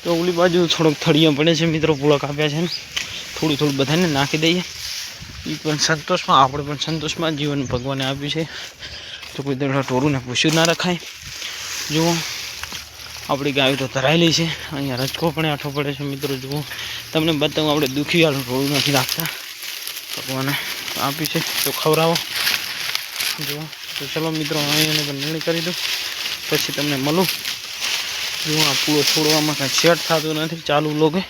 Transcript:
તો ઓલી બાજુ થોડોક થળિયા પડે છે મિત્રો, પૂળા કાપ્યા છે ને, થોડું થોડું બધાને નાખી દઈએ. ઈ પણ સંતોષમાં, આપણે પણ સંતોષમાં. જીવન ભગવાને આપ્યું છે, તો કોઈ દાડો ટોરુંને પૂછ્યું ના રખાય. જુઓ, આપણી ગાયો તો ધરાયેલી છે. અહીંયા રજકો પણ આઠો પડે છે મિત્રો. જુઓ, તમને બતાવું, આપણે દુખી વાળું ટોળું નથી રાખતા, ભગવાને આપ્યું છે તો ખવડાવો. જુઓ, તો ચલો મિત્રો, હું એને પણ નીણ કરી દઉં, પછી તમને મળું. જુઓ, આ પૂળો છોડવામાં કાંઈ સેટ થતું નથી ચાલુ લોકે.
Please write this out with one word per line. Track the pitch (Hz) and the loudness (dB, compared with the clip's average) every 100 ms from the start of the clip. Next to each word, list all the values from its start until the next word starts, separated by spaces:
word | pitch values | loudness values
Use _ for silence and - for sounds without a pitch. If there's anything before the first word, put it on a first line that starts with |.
તો | - 170 | 2 2
ઓલી | 175 | 2
બાજુ | 170 180 170 175 | 4 6 6 4
થોડોક | - 160 | 4 4
થળિયા | 147 - 151 160 | 4 4 6 6
પડે | 139 156 160 | 6 4 4
છે | 165 | 2
મિત્રો, | 160 156 147 | 2 2 2
પૂળા | 143 143 | 4 4
કાપ્યા | 139 143 151 | 2 0 0
છે | 143 | 0
ને, | 170 - - - - - - - | -2 -4 -8 -8 -6 -8 -10 -2
થોડું | 156 139 | 0 2
થોડું | 147 139 | 2 2
બધાને | 135 160 180 | 2 4 4
નાખી | 143 139 156 | 2 2 2
દઈએ. | 160 180 175 - - - - - - - - | 2 2 -2 -8 -10 -8 -10 -12 -14 -12 -8
ઈ | 156 | -4
પણ | 156 151 | -2 0
સંતોષમાં, | - 160 - 180 - 165 | 2 0 0 -2 4 6
આપણે | 135 143 | 6 2
પણ | 147 147 | -4 -4
સંતોષમાં. | - 160 156 - 165 151 | -2 -2 -4 -2 -2 0
જીવન | 147 143 127 | -2 -2 -2
ભગવાને | 123 127 135 135 | -2 -2 -2 -2
આપ્યું | 139 143 | -2 -4
છે, | 147 160 - - - - - - - - - | -4 -4 -6 -14 -14 -14 -14 -14 -14 -12 -8
તો | |
કોઈ | 139 131 | -4 0
દાડો | 139 139 | 0 0
ટોરુંને | 131 127 147 139 | 2 2 2 0
પૂછ્યું | 123 123 156 156 | -2 0 2 4
ના | |
રખાય. | 165 165 180 175 - - - - - - - - - | 4 4 0 -2 -4 -14 -12 -10 -10 -10 -8 -8 -2
જુઓ, | 147 165 170 160 - - - - - - - - - - | 2 2 2 -2 -8 -10 -10 -10 -12 -14 -16 -16 -14 -4
આપણી | 139 143 | -2 0
ગાયો | 135 131 135 | 2 2 2
તો | 131 | 0
ધરાયેલી | 135 131 165 170 | 0 4 6 6
છે. | 143 165 156 - | 4 0 -2 -6
અહીંયા | 143 139 123 | -4 -4 -2
રજકો | 131 - 165 | -2 0 -2
પણ | 151 160 | 0 0
આઠો | 143 151 | 0 -4
પડે | 139 143 | -2 -2
છે | 135 | -2
મિત્રો. | 143 139 143 139 | -6 -4 -4 -4
જુઓ, | 135 147 143 - - - - | -4 -6 -6 -8 -8 -10 -4
તમને | 160 156 | 0 2
બતાવું, | 156 151 147 156 | 2 0 0 2
આપણે | 147 139 | 2 2
દુખી | 135 147 175 | 0 0 4
વાળું | 160 139 127 | 4 4 -2
ટોળું | 127 139 | -2 0
નથી | 143 131 | 0 2
રાખતા, | 139 127 - 165 - - - - - - - - - | 2 2 -2 -2 -4 -12 -12 -12 -10 -10 -12 -10 -10
ભગવાને | 127 131 135 143 - - - - | -6 -4 -2 -2 -4 -8 -8 -2
આપ્યું | 131 147 156 | -2 -2 -2
છે | 170 - - | -2 -2 -2
તો | - | -2
ખવડાવો. | 131 - 156 165 165 - - - - - - - - - - - - 143 | 0 2 4 4 2 -2 -2 -2 -2 -4 -8 -4 -6 -6 -6 -6 -4 -6
જુઓ, | 143 156 - - - | -6 -8 -12 -10 -8
તો | 139 | -6
ચલો | - 160 | -2 -2
મિત્રો, | 160 147 156 | -2 -2 -2
હું | 147 | 0
એને | 151 156 151 147 | 2 2 2 -2
પણ | |
નીણ | 139 143 160 | -4 -4 -4
કરી | 165 170 | -2 -2
દઉં, | 165 175 - - - - - - - | -2 -4 -4 -4 -6 -6 -6 -6 -2
પછી | 151 - | 0 0
તમને | 139 147 139 | -2 0 0
મળું. | 139 165 185 - - - - - - - - - - - 156 | 2 2 2 0 -6 -8 -10 -6 -4 -4 -4 -6 -6 -4 -2
જુઓ, | 151 | 2
આ | 151 | 2
પૂળો | 131 - 151 | 2 2 4
છોડવામાં | 139 - 156 156 151 147 | 4 2 4 4 2 0
કાંઈ | 139 | 0
સેટ | - 165 165 | 4 4 4
થતું | - 165 156 156 | 4 0 2 -2
નથી | 160 165 | -2 -4
ચાલુ | - 147 151 | 0 2 2
લોકે. | 151 156 170 185 | 4 4 4 -2